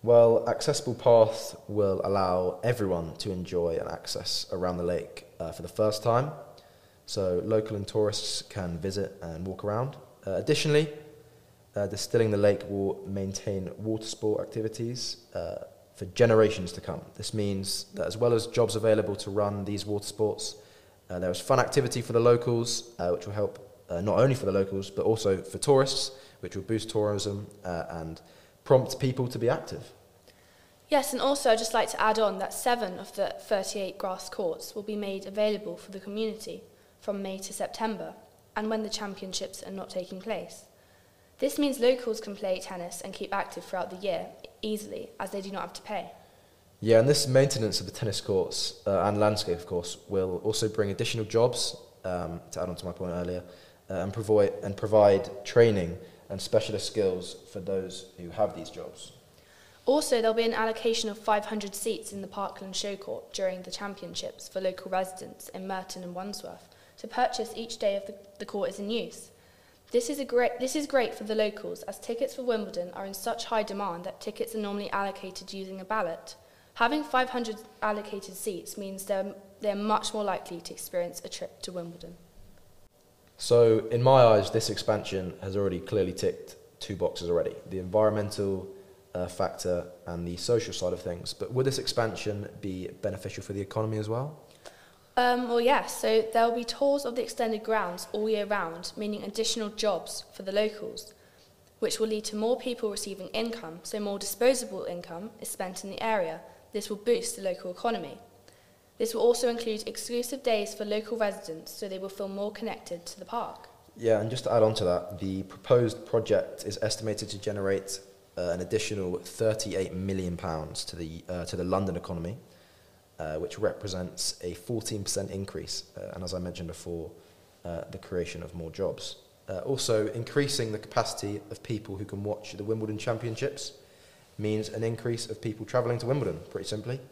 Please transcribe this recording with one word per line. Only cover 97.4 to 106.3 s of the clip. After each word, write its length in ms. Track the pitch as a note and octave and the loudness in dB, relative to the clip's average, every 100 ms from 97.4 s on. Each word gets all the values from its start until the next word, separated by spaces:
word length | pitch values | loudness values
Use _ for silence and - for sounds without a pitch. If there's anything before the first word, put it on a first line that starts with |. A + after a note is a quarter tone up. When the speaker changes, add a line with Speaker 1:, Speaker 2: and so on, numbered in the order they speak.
| A3+ G#3+ | -2 -2
Speaker 2:
grounds 460 | A3 A3 F3+ F3+ - | 0 0 0 -6 -6
all 160 | G#3+ G#3+ | -2 0
year 160 | G#3+ | 0
round, 480 | G3+ G#3 E3+ E3 - | 0 -2 -2 -6 -10
meaning 280 | - G#3+ G#3 | -6 -6 -4
additional 480 | G#3 G#3 A3 A#3 G#3 | -6 -2 -2 0 -4
jobs 540 | G#3 G#3+ E3+ - - - | 0 0 0 -4 -12 -12
for 80 | - | -10
the 100 | F#3+ | -2
locals, 600 | G3+ G#3+ - G#3+ - - - - - - _ _ _ | 0 0 -2 -10 -10 -14 -20 -20 -20 -20 _ _ _
which 200 | A3 - | -4 0
will 100 | A3 | 0
lead 160 | G#3+ | -2
to 120 | G#3 G#3+ | -4 -2
more 220 | A3 B3 | 0 0
people 320 | B3+ A#3+ G#3+ | -2 -4 -4
receiving 380 | G3+ - F#3+ F#3 | -4 -8 -10 -6
income, 520 | A3 A#3 A3+ D#3+ E3+ | -4 -4 -6 -10 -12
so 160 | - G#3+ | -8 -4
more 200 | G3+ G3+ | -4 -4
disposable 640 | G3 - A#3+ B3+ A3+ F#3+ | -6 4 4 4 -2 -6
income 460 | - F3 - E3 A3 - | -6 -8 -10 -10 -12 -12
is 80 | - | -12
spent 340 | - F#3 F3+ | -8 -8 -8
in 60 | G3 | -10
the 140 | F#3+ | -4
area. 380 | A3+ G#3+ E3 | 0 2 0